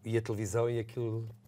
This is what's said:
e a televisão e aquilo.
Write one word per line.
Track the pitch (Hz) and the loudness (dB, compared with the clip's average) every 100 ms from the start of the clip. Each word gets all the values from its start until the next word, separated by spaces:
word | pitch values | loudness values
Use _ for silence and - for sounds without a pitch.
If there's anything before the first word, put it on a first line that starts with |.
e | 113 113 | 0 0
a | |
televisão | 113 107 104 113 117 | 2 -2 0 2 2
e | 120 | 2
aquilo. | 113 - 117 113 113 113 | -2 -2 -2 -2 -6 -10